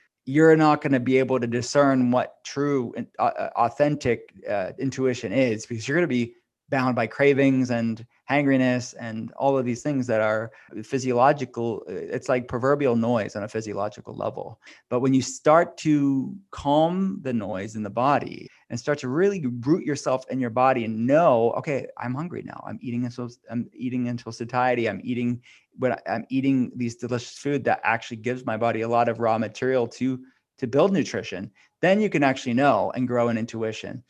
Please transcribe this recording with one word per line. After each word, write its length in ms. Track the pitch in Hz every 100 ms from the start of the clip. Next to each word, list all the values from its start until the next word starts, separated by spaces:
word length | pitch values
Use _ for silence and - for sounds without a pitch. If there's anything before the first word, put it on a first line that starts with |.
| _ _ 131
you're 300 | 147 160 160
not 260 | 151 147
gonna 180 | 147 131
be 200 | 120 131
able 200 | 131 127
to 60 | 120
discern 640 | 120 117 143 139 131 123
what 340 | 123 - -
true, 520 | - 139 147 139 117 120 - -
uh, 20 |
uh, 280 | 123 - 98 -
authentic, 760 | 117 - 147 147 123 110 - - -
uh, 220 | 101 92 -
intuition 520 | 135 131 131 120 101
is, 360 | 120 127 107 -
because 200 | 113 127
you're 100 | 165
gonna 100 | 175
be 260 | 123 117 - _ _ _
bound 260 | 135 127 120
by 100 | 110
cravings 640 | - 143 135 139 131 123
and 340 | 117 113 110 - _ -
hangriness 680 | 143 139 131 127 123 120 -
and 320 | 113 110 113
all 220 | - 139 135
of 100 | 123
these 180 | 117
things 240 | 151 135 123
that 120 | 110
are 320 | 110 110 113 - - 107
physiological. 1000 | 107 131 127 120 135 143 127 - 117 98 -
It's 400 | 87 85 120 -
like 200 | 127 123
proverbial 480 | 123 131 143 135 117
noise 400 | 117 117 104 107
on 80 |
a 40 | 107
physiological 680 | 113 107 98 104 - 113 117
level. 440 | 101 - - 113 - - _
But 120 | 123
when 120 | 135
you 80 | 131
start 560 | 127 - 151 160 170 -
to 580 | 156 147 139 135 131 - -
calm 720 | - 143 151 165 185 190 190
the 120 | 131
noise 420 | 117 98 95 107 110
in 80 |
the 80 | 104
body 580 | 113 135 135 85 - - _ -
and 80 | 120
start 180 | - 147
to 100 | 127
really 360 | 147 202 196 127
root 400 | 120 127 185 -
yourself 400 | 139 143 127 -
in 80 | 131
your 100 | 120
body 360 | 120 131 120 113
and 200 | 110 120
know, 460 | 151 170 117 117
"Okay, 340 | - 160 131 - -
I'm 180 | 120 127
hungry 260 | 170 -
now. 220 | - - -
I'm 140 | 107
eating 240 | 123 120 123
until, 240 | 120 120 120 -
I'm 220 | 117 -
eating 360 | - 123 127 120
until 240 | 117 117
satiety. 580 | 117 113 127 127 120 110
I'm 120 | 98
eating, 400 | 123 123 120 123 - - _ -
but 240 | 127 - 85
I'm 160 | 113 -
eating 420 | 135 139 131 120 123
these 200 | 117 -
delicious 420 | 120 120 - -
food 260 | 143 143 117
that 140 | 87
actually 340 | 101 117 - 113
gives 260 | 117 127
my 140 | 123 110
body 240 | 117 110
a 60 | 113
lot 200 | 117 120
of 120 | 113
raw 180 | 113 113
material 480 | 107 - 127 127 113 -
to, 200 | 127 127 - _ _ _
to 80 | 123
build 260 | 139 196
nutrition," 580 | 190 - 104 - 92 107 - _ _
then 200 | 170 208
you 80 | 202
can 140 | 156
actually 300 | 135 127 127
know 380 | 120 139 104 95 -
and 120 | 120
grow 200 | 123 117
in 100 | 113
intuition. 640 | 117 113 110 110 95 123